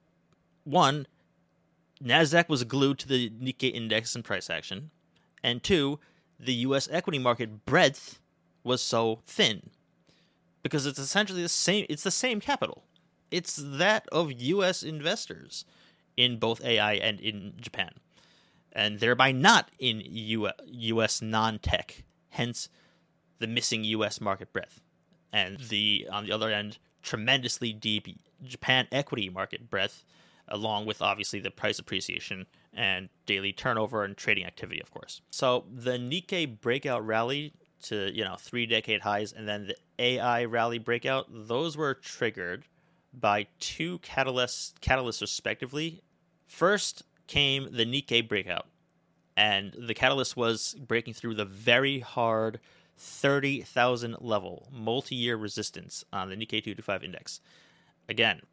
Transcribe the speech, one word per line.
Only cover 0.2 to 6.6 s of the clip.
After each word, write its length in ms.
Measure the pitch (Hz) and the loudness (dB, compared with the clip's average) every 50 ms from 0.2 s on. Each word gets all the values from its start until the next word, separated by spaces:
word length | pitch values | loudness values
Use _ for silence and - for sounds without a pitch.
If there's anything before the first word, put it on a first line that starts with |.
| _ _ _ _ _ _ _ _ _ | _ _ _ _ _ _ _ _ _
one, 420 | 147 139 180 156 135 143 151 135 - _ _ _ _ _ _ _ _ _ _ _ _ _ _ _ _ _ _ | 2 6 6 8 6 6 2 -4 -10 _ _ _ _ _ _ _ _ _ _ _ _ _ _ _ _ _ _
Nasdaq 460 | 135 120 131 160 165 135 160 170 170 - | 0 4 6 6 6 6 6 4 6 4
was 160 | 151 123 120 | 2 2 2
glued 340 | 113 131 139 135 139 139 - | 0 2 4 4 4 4 0
to 80 | - 131 | 0 0
the 220 | 135 127 123 107 | 0 2 2 -2
Nikkei 420 | 113 110 127 131 - - 135 127 | -4 -6 -6 -6 -2 0 -2 0
index 440 | - 117 113 110 107 110 117 - - | 0 -2 0 2 2 2 2 -2 -6
and 80 | 123 113 | -6 -4
price 260 | - 104 92 - - | -4 -4 -4 -2 -4
action, 400 | 82 78 - - 95 101 151 156 - _ _ _ _ _ _ _ _ - - | -6 -6 -6 -8 -10 -12 -12 -14 -18 _ _ _ _ _ _ _ _ -2 -2
and 180 | 123 120 123 | -2 0 0
two, 380 | - - 196 156 139 139 147 147 - _ _ _ _ _ _ - | 2 4 4 4 4 2 0 -4 -10 _ _ _ _ _ _ -6
the 140 | 117 127 127 | -2 -2 0
U 200 | 117 | 2